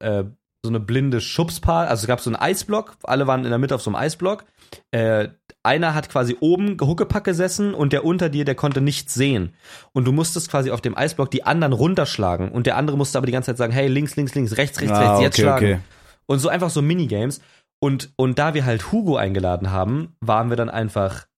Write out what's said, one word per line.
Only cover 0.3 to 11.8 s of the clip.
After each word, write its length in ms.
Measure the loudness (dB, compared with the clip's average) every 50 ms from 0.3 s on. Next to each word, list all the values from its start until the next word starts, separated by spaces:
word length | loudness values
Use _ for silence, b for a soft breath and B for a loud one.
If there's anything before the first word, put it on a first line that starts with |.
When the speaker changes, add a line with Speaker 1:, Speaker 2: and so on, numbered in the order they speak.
| -8 -16 _ _ _ _ -6
Speaker 1:
so 40 | -4
eine 100 | -4 -4
blinde 380 | -2 -2 0 0 0 0 0 -2
Schubspa-, 680 | -2 -4 -2 -2 -2 -2 -2 -2 0 0 2 2 0
also 160 | 0 -2 -2 0
es 40 | -2
gab 120 | -2 -2
so 100 | -2 -2
einen 60 | -2
Eisblock, 600 | 0 0 -2 -2 -2 -4 -4 -4 -4 -4 -6 -12 _ -6
alle 220 | -2 0 0 2 2
waren 160 | 0 0 0
in 60 | 0
der 80 | 0 0
Mitte 160 | 0 0 -2
auf 80 | -2 -2
so 80 | -4
einem 60 | -4
Eisblock. 480 | -2 -4 -4 -4 -4 -2 -4 -4 -4 -8 B B B B B B B B B -2
Äh, 360 | 0 0 2 2 2 0 -2 -6 _ _ -20 -12 _ 0
einer 300 | 2 2 2 2 0 0
hat 140 | -2 -4 -2
quasi 280 | -2 0 0 0 0 0
oben 380 | 2 2 2 2 2 0 -2 0
Huckepack 440 | 0 0 0 0 0 0 -2 -2 0
gesessen 500 | 0 0 0 0 -2 0 -2 -2 -2 0
und 180 | 0 0 2 2
der 120 | 2 2
unter 240 | 2 0 2 0 0
dir, 160 | 0 0 -2
der 100 | -2 -2
konnte 260 | 0 0 0 0 2
nichts 320 | 0 0 0 -2 -6 -6 -2
sehen. 400 | 0 2 2 2 0 -2 -4 -6 B B B B B B B B
Und 120 | 0 2
du 80 | 2 2
musstest 380 | 2 0 0 -2 -4 -4 -2
quasi 200 | -2 -2 0 -2
auf 100 | -2 -2
dem 160 | -4 -4 -2
Eisblock 340 | -2 -2 -2 -2 -2 -2 -2 -2
die 120 | -2 0
anderen 280 | 0 2 2 2 2 2
runterschlagen 760 | 2